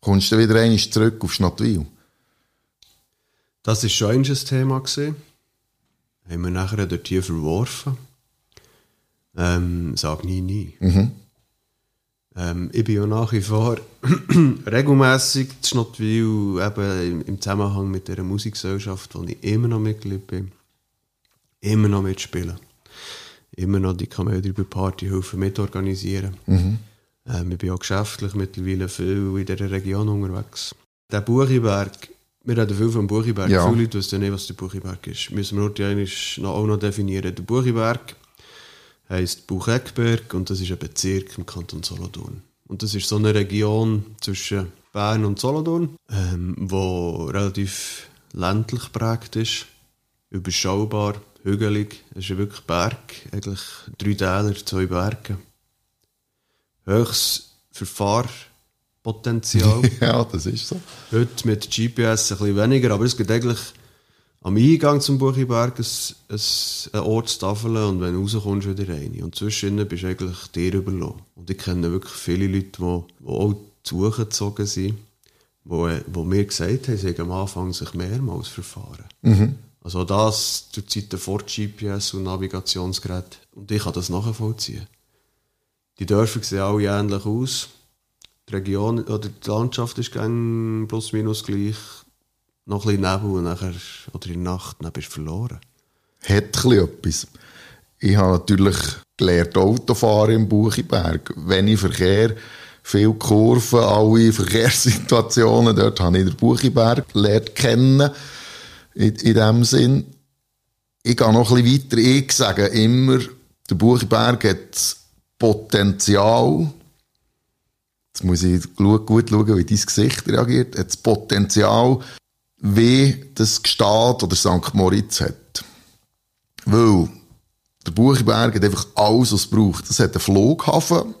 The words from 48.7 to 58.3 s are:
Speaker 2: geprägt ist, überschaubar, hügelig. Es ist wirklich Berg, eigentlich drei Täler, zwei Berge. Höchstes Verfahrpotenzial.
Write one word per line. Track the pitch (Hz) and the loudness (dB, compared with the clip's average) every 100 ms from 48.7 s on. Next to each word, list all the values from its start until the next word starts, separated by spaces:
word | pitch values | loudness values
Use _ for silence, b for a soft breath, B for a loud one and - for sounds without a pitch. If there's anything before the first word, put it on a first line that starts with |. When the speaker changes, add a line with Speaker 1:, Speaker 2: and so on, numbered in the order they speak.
| 123 | -6
Speaker 2:
geprägt | - - 113 113 - 110 | -8 -6 -4 -4 -6 -6
ist, | 110 - - _ _ _ _ _ _ | -4 -6 -10 _ _ _ _ _ _
überschaubar, | 95 92 85 95 98 107 107 104 104 - _ | -8 -6 -4 -2 -2 -2 -2 -2 -4 -14 _
hügelig. | 98 101 107 104 104 - _ | -4 -2 0 -2 -4 -10 _
Es | - 95 | -14 -8
ist | 92 | -4
wirklich | 101 - | -6 -8
Berg, | - 85 98 117 - - - | -4 -2 -2 -4 -16 -20 -12
eigentlich | 104 101 98 - - - - | -10 -8 -10 -12 -18 -20 -8
drei | 101 | -4
Täler, | 101 95 92 104 98 | -2 0 0 -2 -4
zwei | - 92 92 | -6 -4 -2
Berge. | 90 95 113 - 98 - _ _ _ _ _ _ _ _ _ _ _ _ _ - | -2 -4 -6 -10 -12 -12 _ _ _ _ _ _ _ _ _ _ _ _ _ -2
Höchstes | 104 117 - - - - _ _ | 0 2 0 -2 -4 -8 _ _
Verfahrpotenzial. | - 95 - 101 110 123 | -12 -12 -4 0 2 0